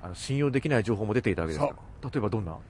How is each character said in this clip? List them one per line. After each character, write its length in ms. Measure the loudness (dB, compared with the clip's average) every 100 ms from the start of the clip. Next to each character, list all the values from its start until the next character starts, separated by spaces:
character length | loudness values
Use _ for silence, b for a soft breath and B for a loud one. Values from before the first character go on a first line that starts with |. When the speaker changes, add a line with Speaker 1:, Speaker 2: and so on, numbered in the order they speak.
Speaker 1:
あ 60 | -10
の、 80 | -10
信 220 | -2 0
用 120 | 2
で 120 | 2
き 80 | 2
な 100 | 2
い 40 |
情 120 | 4 0
報 100 | 2
も 80 |
出 80 | 2
て 80 | 2
い 60 | 0
た 60 |
わ 60 | 0
け 40 |
で 60 | 0
す 60 | 0
か？ 80 | -2 -16 -10
Speaker 2:
そ 60 | -4
う。 40 |
Speaker 1:
例 60 | -2
え 20 |
ば 80 | 0
ど 100 | 0
ん 60 | -2
な？ 120 | -8